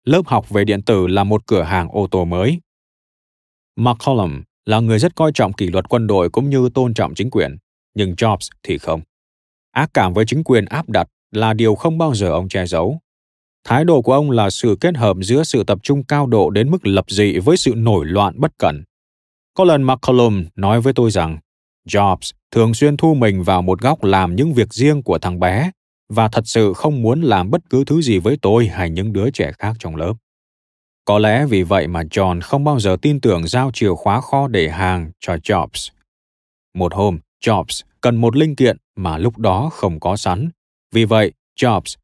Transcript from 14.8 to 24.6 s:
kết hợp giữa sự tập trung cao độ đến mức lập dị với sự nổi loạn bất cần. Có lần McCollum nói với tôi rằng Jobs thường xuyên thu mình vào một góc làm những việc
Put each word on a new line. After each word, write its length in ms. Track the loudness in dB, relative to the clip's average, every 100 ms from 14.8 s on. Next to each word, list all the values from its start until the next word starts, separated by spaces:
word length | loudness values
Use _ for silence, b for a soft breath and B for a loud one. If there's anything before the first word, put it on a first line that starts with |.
kết 160 | 0 0
hợp 200 | 0 0
giữa 200 | 0 0
sự 220 | 0 -2
tập 140 | 0 -2
trung 220 | 0 -2
cao 220 | 0 -2 2
độ 240 | 2 2
đến 200 | 2 0
mức 160 | 0 0
lập 180 | 0 0
dị 300 | 0 2 2
với 180 | 2 2
sự 180 | 2 0
nổi 300 | 2 2 0
loạn 340 | 0 0 0
bất 180 | -4 0
cần. 260 | -2 -2 -12 _ _ _ _ _ _
Có 100 | 2
lần 180 | 4 4
McCollum 640 | 2 0 2 4 4 2 -4 -4
nói 240 | 0 2
với 120 | 2
tôi 180 | 2 2
rằng 280 | 0 -2 -6 -14 _ _ _ -4
Jobs 440 | 0 2 0 -6 -16 _
thường 240 | 0 2
xuyên 220 | 2 2 2
thu 180 | 2
mình 280 | 2 2 0
vào 200 | 0 0
một 180 | 0 0
góc 240 | 0 0
làm 320 | 0 0 0 0
những 180 | 0
việc 200 | 2